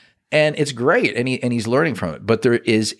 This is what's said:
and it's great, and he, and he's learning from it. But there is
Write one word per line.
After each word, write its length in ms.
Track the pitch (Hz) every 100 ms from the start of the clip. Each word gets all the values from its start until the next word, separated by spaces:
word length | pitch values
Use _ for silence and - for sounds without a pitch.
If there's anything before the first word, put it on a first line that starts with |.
| _ _ _
and 240 | 151 151 147
it's 140 | 139
great, 460 | 117 131 226 151 120
and 100 | 127
he, 160 | 127
and 100 | 123
he's 140 | 120 110
learning 300 | 131 165 113
from 140 | 85
it. 100 | 73
But 180 | 101 113
there 160 | 127 120
is 360 | - 110 107 -